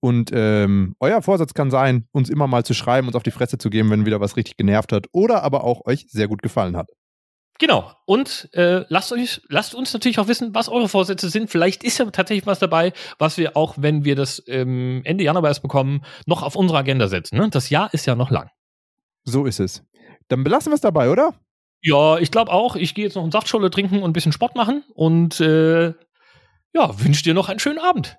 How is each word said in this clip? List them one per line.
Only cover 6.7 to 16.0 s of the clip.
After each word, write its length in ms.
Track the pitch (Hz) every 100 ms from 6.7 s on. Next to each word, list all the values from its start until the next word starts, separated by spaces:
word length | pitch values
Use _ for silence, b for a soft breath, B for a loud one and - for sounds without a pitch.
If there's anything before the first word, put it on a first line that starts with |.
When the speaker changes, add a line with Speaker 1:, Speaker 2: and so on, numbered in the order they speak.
| 87
Speaker 1:
hat. 140 | 82 _ _ _ _ _ _ _
Speaker 2:
Genau. 320 | 320 139 - _
Und, 440 | - 208 277 - -
äh, 300 | - 175 180 -
lasst 240 | 175 -
euch, 280 | 240 247 - _
lasst 280 | 143 214 240
uns 160 | 254
natürlich 260 | 226 247 226
auch 80 | 202
wissen, 300 | 240 233 214
was 120 | 233
eure 200 | 247 214
Vorsätze 400 | 196 185 190 190
sind. 200 | 190 220
Vielleicht 360 | 175 175 185
ist 140 | 240 -
ja 80 | 233
tatsächlich 360 | - 190 208 208
was 100 | 190
dabei, 340 | 185 165 175 180 B B
was 180 | 156 165
wir 180 | 156 151
auch, 180 | 156 -
wenn 260 | 147 151
wir 120 | 143 139
das, 260 | 135 - -
ähm, 540 | 131 127 127 127 127
Ende 180 | 143 185
Januar 220 | 156 180 156
erst 160 | 143
bekommen, 420 | 139 139 135 143